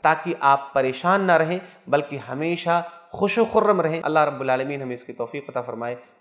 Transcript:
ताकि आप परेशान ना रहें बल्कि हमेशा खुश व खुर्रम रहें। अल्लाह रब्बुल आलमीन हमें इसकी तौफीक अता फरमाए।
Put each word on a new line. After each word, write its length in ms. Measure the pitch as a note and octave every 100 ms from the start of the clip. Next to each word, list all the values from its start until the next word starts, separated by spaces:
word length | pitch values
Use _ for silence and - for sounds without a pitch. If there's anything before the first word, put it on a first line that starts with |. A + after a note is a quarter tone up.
ताकि 320 | D#3 D#3+ F3 E3
आप 280 | C#3 C#3 - C#3
परेशान 480 | C3 B2+ E3+ G3
ना 120 | F#3 E3
रहें 220 | D#3+ F3+ F#3 - -
बल्कि 280 | C#3+ - C#3
हमेशा 640 | A2+ C3 D#3+ E3+ E3+ E3+ E3+ - _
खुश 260 | - G3 A#3
व 60 | A3+
खुर्रम 340 | A3+ G#3 G3
रहें। 200 | E3 E3
अल्लाह 220 | D#3 D#3 D3+
रब्बुल 240 | C3+ C3
आलमीन 300 | C3 C3+ C#3+
हमें 140 | C3 B2
इसकी 180 | -
तौफीक 360 | - A#2 C#3+ C#3
अता 120 | B2
फरमाए। 360 | B2 A#2 A#2 B2 - _